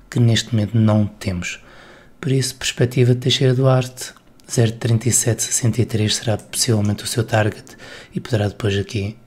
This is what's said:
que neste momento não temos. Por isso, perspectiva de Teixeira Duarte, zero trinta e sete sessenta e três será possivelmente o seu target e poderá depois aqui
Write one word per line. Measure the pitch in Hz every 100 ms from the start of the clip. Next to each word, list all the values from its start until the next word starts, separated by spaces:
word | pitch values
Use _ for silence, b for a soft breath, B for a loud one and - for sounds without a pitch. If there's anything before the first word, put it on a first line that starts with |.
| -
que | 131
neste | 120 110 -
momento | 110 101 113
não | 107 107 104
temos. | - 101 90 85 - B B B B B -
Por | -
isso, | 135 123 -
perspectiva | - - 120 139 123 123
de |
Teixeira | 127 - 131
Duarte, | 127 131 131 127 - - - _ - -
zero | - 110
trinta | - 117 113 120
e |
sete | - 117 107
sessenta | - - 117 113
e | 107
três | 110 107 -
será | 120 101
possivelmente | - - - 110 104 101
o | -
seu | -
target | 110 110 107 - - - B B B
e | 185
poderá | - 107 104
depois | - 104 98
aqui | 98 104 101 110